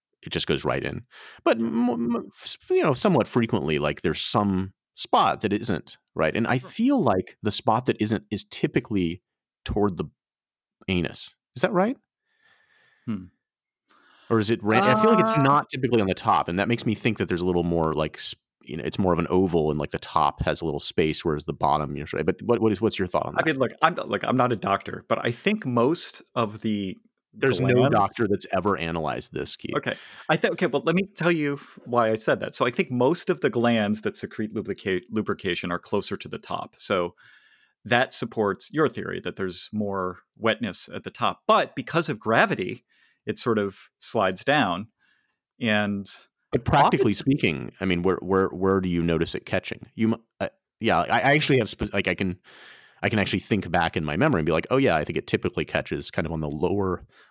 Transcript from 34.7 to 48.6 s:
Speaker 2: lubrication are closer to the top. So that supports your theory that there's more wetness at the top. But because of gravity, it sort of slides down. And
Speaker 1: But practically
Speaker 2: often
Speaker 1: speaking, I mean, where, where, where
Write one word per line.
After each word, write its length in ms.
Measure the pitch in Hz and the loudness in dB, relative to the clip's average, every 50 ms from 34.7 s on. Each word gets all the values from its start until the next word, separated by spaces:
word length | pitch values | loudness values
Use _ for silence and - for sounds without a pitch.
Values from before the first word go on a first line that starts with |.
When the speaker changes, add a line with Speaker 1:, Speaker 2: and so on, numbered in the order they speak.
| 95 - - 101 95 87 - - | -8 -6 -4 -2 -2 -2 -2 -4
Speaker 2:
lubrication 600 | 110 110 101 - 98 - - 95 87 - - 90 | -4 -4 -2 -2 -4 -4 -4 -4 -4 -4 -4 -4
are 80 | 87 87 | -6 -6
closer 360 | - - - 101 92 - 101 - | -4 -4 -2 -2 -2 -2 -4 -6
to 100 | - 92 | -8 -10
the 100 | - - | -12 -12
top. 360 | - - 90 82 - - - - | -8 -8 -8 -8 -8 -10 -8 -6
So 380 | - - 104 92 87 87 - _ - - - - _ _ _ _ _ _ _ _ _ | -2 0 0 0 0 -2 -4 _ -20 -20 -20 -20 _ _ _ _ _ _ _ _ _
that 300 | 101 123 120 135 - - | 0 2 2 2 2 0
supports 580 | - 131 117 - 117 107 101 95 - - - - | -2 -2 -2 -2 0 0 0 0 -2 -6 -6 -2
your 140 | 147 156 135 | 0 0 0
theory 300 | - 110 92 92 92 92 | -2 -4 -8 -8 -8 -6
that 140 | - 87 85 | -6 -8 -6
there's 340 | - 98 92 87 - - - - | -6 -6 -4 -2 -2 -4 -2 -4
more 460 | 107 107 101 98 95 92 90 90 - _ _ _ - | -4 -4 -4 -4 -4 -4 -6 -6 -10 _ _ _ -2
wetness 520 | 104 113 107 107 120 101 87 - - - - | 0 0 0 0 -2 -4 -4 -4 -4 -4 -6
at 100 | 101 - | -10 -12
the 80 | - | -12
top. 300 | - - 120 101 87 - _ | -6 -2 -2 -2 -2 -2 _
But 300 | - 220 208 151 - - | 2 4 4 2 0 -4
because 340 | - 127 - - 165 165 - | -8 -10 -4 -2 -2 0 0
of 100 | 135 101 | -4 -4
gravity, 640 | - 107 110 131 196 202 165 - - 101 107 - - _ _ _ _ _ _ _ _ | -2 2 4 4 4 2 0 -2 -4 -6 -8 -10 -14 _ _ _ _ _ _ _ _
it 120 | - 104 - | -4 -2 0
sort 200 | - 127 113 107 | 0 2 2 2
of 300 | 101 98 95 - - - _ _ | 0 0 -4 -8 -16 -20 _ _
slides 440 | - - - 117 101 95 95 92 - | -8 -4 0 2 2 2 0 0 0
down. 420 | - 143 151 123 92 87 87 113 - _ _ _ _ _ _ _ _ _ _ _ _ _ _ | 0 2 2 2 0 -2 -4 -6 -10 _ _ _ _ _ _ _ _ _ _ _ _ _ _
And 480 | 135 113 107 104 104 101 101 101 98 - - - - - _ _ _ _ | -2 0 2 2 0 0 -2 -4 -6 -6 -8 -8 -10 -14 _ _ _ _
Speaker 1:
But 120 | - 131 - | -4 -2 0
practically 480 | - - - 151 202 - - - 110 101 | 2 4 6 6 6 4 4 2 2 2
Speaker 2:
often 0 | |
Speaker 1:
speaking, 600 | - - 135 135 147 - 101 78 67 64 - - - | 2 0 0 0 2 2 0 0 -2 -6 -10 -8 -4
I 40 | 95 | -2
mean, 160 | 95 90 87 | 0 0 2
where, 160 | 87 95 90 - | 2 0 0 0
where, 300 | - 90 98 95 95 - | 0 0 2 2 2 2
where 300 | - 90 | 0 0